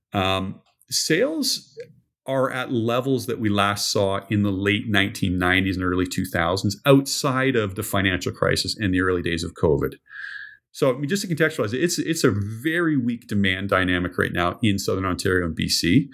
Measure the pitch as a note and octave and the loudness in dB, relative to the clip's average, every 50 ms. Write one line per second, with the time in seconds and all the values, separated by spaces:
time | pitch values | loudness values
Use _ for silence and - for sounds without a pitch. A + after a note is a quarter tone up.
0 | _ _ - G2+ F#2 F#2+ F#2+ F#2+ F#2+ G2 - - _ _ _ _ _ - - - | _ _ -2 0 0 2 0 0 -2 -4 -8 -12 _ _ _ _ _ -6 -4 -4
1 | - - D#3+ F3 A#3+ D4 D#4+ D#4 C4+ - - - - _ - - - - - _ | 0 0 2 2 2 0 0 -2 -2 -2 -4 -4 -8 _ -20 -20 -20 -20 -20 _
2 | _ _ _ _ _ - C3+ C3+ B2+ B2 A#2 C3 B2 A#2 C3 A#2 A2 A#2 A#2 B2+ | _ _ _ _ _ -4 0 0 0 0 -2 -4 -6 -2 -2 0 0 0 0 0
3 | B2 C3+ C3+ A#2+ G#2+ A#2 A2+ - A2 G#2+ G2+ G2+ G2 G2+ G2+ G2+ - - - A2 | 0 0 0 0 0 -2 -4 -2 0 2 2 4 4 2 2 0 -2 -2 0 2
4 | G2+ F#2+ G2 G2 - - A2 G#2 G2+ G#2 G2 F#2 G2 G2+ G#2 G#2 - A2+ G#2 G2 | 2 2 0 -2 -2 0 0 2 2 2 0 0 2 2 0 0 0 0 0 2
5 | G2 G2+ G#2 - - F#2 F2+ F2+ F2+ F2+ F#2 F#2+ F#2+ F#2+ F#2 F2+ F2+ F2+ F2+ F#2 | 2 0 -2 -2 -2 0 0 2 2 2 2 2 2 0 0 -2 0 0 2 0
6 | F#2 F2+ - F#2+ F#2 - - F2 E2+ E2+ F#2 G2 - G#2+ G2+ - - C#3+ C#3 C#3 | 0 0 -2 -4 -4 -2 -2 -2 0 0 0 0 0 -2 -2 0 4 6 6 6
7 | C3+ - - - - C#3+ B2+ C3 C3 C3+ B2+ A#2 G#2+ G2 F#2+ G#2 G#2+ - - G2 | 6 2 -4 -4 -2 -2 0 0 0 0 0 0 0 -2 -4 -6 -6 -2 0 0
8 | F#2+ G2 F#2 F2+ - G2 - - F#2+ F#2+ F#2 - - - - - A2 F#2+ F#2 F#2 | 2 2 0 0 -2 -4 -4 -2 0 0 0 0 -2 -4 -4 -2 0 0 2 2
9 | F#2 F#2 F#2 F2 E2+ E2+ E2+ D#2+ E2+ E2+ - - - E2 D2 C#2 C2+ C#2 - - | 2 2 2 0 0 -2 -2 -2 -4 -6 -6 0 2 2 2 2 2 -2 -4 -6
10 | _ - - - - - - - - - - - _ _ - - D3 C3+ B2 C3+ | _ -20 -18 -16 -14 -14 -14 -14 -16 -18 -20 -20 _ _ -6 -2 0 0 0 0
11 | D3 C#3 G3 G3 G3 F#3 E3 C#3 D#3+ D#3 D#3 - A#2+ G#2 A#2 B2+ D#3+ F3+ - - | -2 -2 -2 -2 -2 -2 0 0 0 0 0 0 -4 -2 -2 0 0 0 0 -2
12 | - - E3 E3 - C3 G#2 G2+ G2 G#2 A2 A2+ B2 D#3+ D#3+ F3 F3 D#3+ D3+ C3+ | -4 -4 -2 0 2 2 2 2 -2 -4 -6 -6 -4 -4 -2 0 0 0 0 0
13 | A2+ A#2+ A#2+ A#2 - - A2 G2+ G2 F#2+ F#2 F#2+ G2 F#2 G2 F#2 F#2 F2+ F2+ F2+ | 0 -2 -2 -4 -6 -4 0 2 2 2 2 0 0 0 0 2 2 2 2 0
14 | F2+ F2+ - - F#2 F2+ F2 F2 F2+ F2 F2+ - - G#2+ G2 G2 - - G2+ F#2+ | 0 -2 -2 -2 -2 -2 0 0 0 -2 -2 0 0 0 2 0 0 -2 -2 -2
15 | F#2+ F#2+ F2+ F2 - G2 F#2 F#2 F2 E2 D#2+ - F2 E2+ - - - E2+ F#2 C#3 | -2 -2 -2 -2 0 0 2 2 0 -2 -2 -2 -2 -2 0 0 2 4 4 4
16 | - - | 2 0